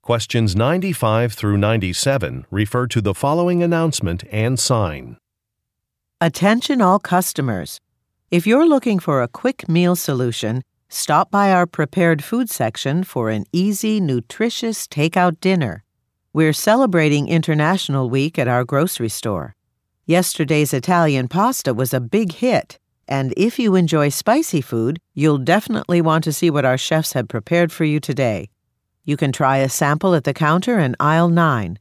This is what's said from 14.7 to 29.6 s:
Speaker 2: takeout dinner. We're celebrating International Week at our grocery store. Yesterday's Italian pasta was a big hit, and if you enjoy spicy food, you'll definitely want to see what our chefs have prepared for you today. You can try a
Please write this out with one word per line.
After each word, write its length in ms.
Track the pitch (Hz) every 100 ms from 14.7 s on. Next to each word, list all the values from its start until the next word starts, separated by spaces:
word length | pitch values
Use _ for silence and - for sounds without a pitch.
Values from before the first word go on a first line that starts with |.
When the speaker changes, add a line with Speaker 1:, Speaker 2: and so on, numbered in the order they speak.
| 214 -
Speaker 2:
takeout 540 | 151 160 185 180 160
dinner. 440 | 190 190 123 92 _ _ _ _ _
We're 180 | 151 160
celebrating 760 | 147 - 226 262 175 156 147 143
International 840 | 165 160 151 151 190 - 135 127
Week 280 | 131 147 156
at 80 | 123
our 160 | 123
grocery 460 | 123 139 170 - 113
store. 460 | - 117 92 67 - _ _ _ _
Yesterday's 680 | - 170 175 - 143 151 147
Italian 540 | 135 175 180 160 135 127
pasta 440 | 170 226 262 156
was 220 | 113 131
a 60 | 131
big 320 | 117 202 202
hit, 460 | - 254 214 - - _ _ -
and 240 | 135 131 -
if 200 | 220 -
you 160 | 233
enjoy 360 | 185 165 160 143
spicy 500 | - - 269 320 160
food, 400 | - 117 117 160 _
you'll 240 | - 156 147
definitely 640 | 127 196 - 214 - 175
want 220 | 160 160
to 80 | 160
see 160 | 143 170
what 160 | 147 131
our 100 | 127
chefs 380 | - 160 156
have 120 | 135 107
prepared 460 | 117 - 170 170
for 120 | -
you 160 | 156 151
today. 500 | - 139 127 101 101 _ _ _ _ _ -
You 120 | 143
can 140 | 143
try 260 | - 135
a 100 | 135